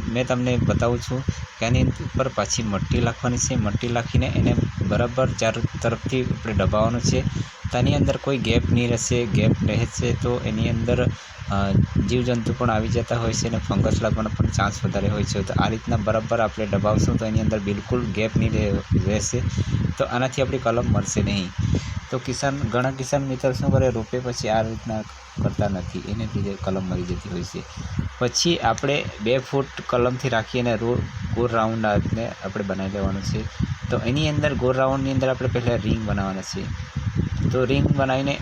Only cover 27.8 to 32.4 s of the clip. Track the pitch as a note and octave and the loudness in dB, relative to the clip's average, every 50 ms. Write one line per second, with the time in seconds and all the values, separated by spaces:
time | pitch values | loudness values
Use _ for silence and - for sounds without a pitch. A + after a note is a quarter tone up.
27.8 | - - - - - - - - B2 A#2 - - - F3 E3+ - - A#2 A2+ - | -10 -8 -6 -6 -6 -6 -4 -2 -2 -2 0 0 0 0 0 2 2 0 0 0
28.8 | - C#3 C#3+ - - G2+ - - G#2+ A2 B2+ C3+ B2+ - - C#3 C3+ C#3+ - - | 0 0 0 0 -2 -6 -8 -4 0 2 2 2 0 0 -2 -2 -2 -2 -6 -12
29.8 | - - - B2 A#2+ B2 B2+ B2 - C3 A#2 A2 G#2+ - - B2 A#2+ A#2+ A2+ G#2 | -6 -2 2 2 2 2 2 0 -2 0 0 0 -2 0 -2 0 0 0 0 0
30.8 | A2+ A#2 B2 - - - - - - - - A2 A#2+ A#2+ A#2 A#2 A2 A2 A2+ A2+ | 0 0 0 0 -2 -4 -6 -8 -6 -4 -2 0 0 2 2 2 2 2 0 0
31.8 | A2 G#2+ G#2 G#2 - - - A2 A2+ - - - | 2 2 2 2 2 2 0 -2 -2 -4 -6 -8